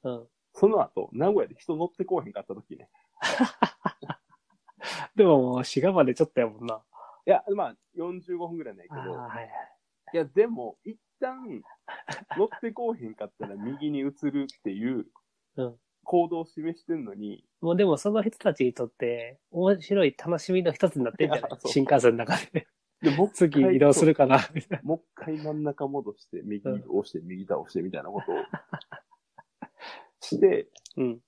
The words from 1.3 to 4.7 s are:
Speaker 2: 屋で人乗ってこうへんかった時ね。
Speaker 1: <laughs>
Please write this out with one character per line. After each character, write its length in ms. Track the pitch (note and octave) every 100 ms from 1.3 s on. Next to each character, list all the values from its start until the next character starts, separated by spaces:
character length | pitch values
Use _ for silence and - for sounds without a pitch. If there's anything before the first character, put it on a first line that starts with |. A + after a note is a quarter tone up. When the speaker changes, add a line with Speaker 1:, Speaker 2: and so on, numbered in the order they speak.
| G#3
Speaker 2:
屋 60 | -
で 80 | -
人 200 | - D#3
乗 100 | F3
っ 60 |
て 120 | -
こ 180 | F#3 F3+
う 20 | G#2
へ 40 |
ん 20 |
か 80 | G2+
っ 60 | -
た 80 |
時 220 | G2 _ -
ね。 120 | - _ _ _
Speaker 1:
<laughs> 1000 | - - B3+ - - - - - - - _ _ _ _ _